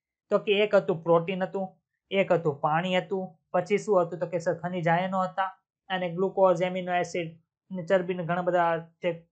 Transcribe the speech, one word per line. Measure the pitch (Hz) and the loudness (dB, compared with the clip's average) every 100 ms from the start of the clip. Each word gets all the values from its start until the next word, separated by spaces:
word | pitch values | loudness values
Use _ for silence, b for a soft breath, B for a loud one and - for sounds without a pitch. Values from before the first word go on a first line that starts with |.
| _ _ _ | _ _ _
તો | 202 | -2
કે | 202 | 0
એક | 196 214 208 | 0 4 2
હતું | 196 170 | 2 -4
પ્રોટીન | 165 170 165 185 | 4 2 2 -4
હતું, | 185 196 190 - _ _ _ | -4 -6 -8 -12 _ _ _
એક | 196 185 | 0 2
હતું | 170 165 135 | 2 2 -2
પાણી | 151 160 185 185 | 0 0 0 -2
હતું, | 175 190 185 - _ | -2 -6 -6 -14 _
પછી | 185 175 202 | -2 0 -2
શું | - 190 | 4 2
હતું? | 165 175 | 2 -4
તો | 165 | -4
કે | 175 | -4
સર | 170 | -2
ખનિજ | 165 175 180 165 | -4 -4 -2 2
આયનો | 170 185 190 | 2 0 -2
હતા | 185 185 190 - _ _ _ | -2 -2 -4 -6 _ _ _
અને | 185 180 | -4 -4
ગ્લુકોઝ, | 165 190 185 190 170 | -2 -2 4 4 4
એમિનો | 180 185 180 | 0 -2 -2
એસિડ | 180 175 180 165 165 _ _ _ | -2 -2 -4 -6 -12 _ _ _
અને | 185 170 | -12 0
ચરબીના | 190 175 180 | 0 0 -4
ઘણા | 165 175 | -2 -2
બધા | 180 175 170 165 | 0 2 2 0
જે | 165 _ 180 170 - | -6 _ -6 -6 -12